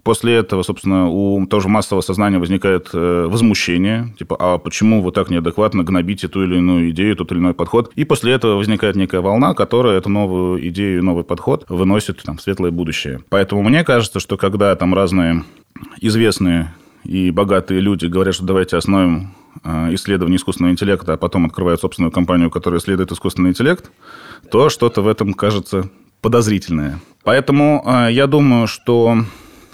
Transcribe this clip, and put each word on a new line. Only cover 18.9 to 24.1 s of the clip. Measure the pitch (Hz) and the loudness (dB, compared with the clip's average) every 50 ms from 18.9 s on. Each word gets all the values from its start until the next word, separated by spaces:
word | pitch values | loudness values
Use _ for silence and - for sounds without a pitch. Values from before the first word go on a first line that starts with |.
| 98 98 92 90 82 82 95 98 - - - _ - - - | 2 2 2 2 0 -2 -4 -10 -16 -20 -20 _ -20 -14 -10
э, | 80 82 80 82 82 87 | -6 -4 -2 -2 -2 -2
исследование | 95 - 101 98 90 90 82 92 | -2 -2 -2 0 0 2 0 0
искусственного | 90 - - 87 - 87 87 | 0 0 -4 -2 0 0 0
интеллекта», | 90 - 101 98 98 90 - 82 78 | 0 0 0 0 0 0 -2 -4 -4
а | |
потом | - - 87 - 90 85 | -2 -2 -2 0 0 0
открывают | 80 - - 92 87 85 - | 0 -2 -2 0 0 0 0
собственную | - 87 - - 87 82 | -2 -4 -4 -2 -4 -2
компанию, | - 92 87 85 90 87 85 82 | 0 0 0 2 2 2 2 0
которая | - 85 - 90 87 85 | -2 -4 -4 -2 -2 -2
исследует | - 98 95 90 92 - | -2 -2 -2 -2 -2 -4
искусственный | - - - 95 - - 90 90 | -4 -6 -6 -6 -2 0 0 0
интеллект, | 90 - 120 151 180 - - - _ _ - - | 0 0 0 0 0 -2 -6 -16 _ _ -20 -20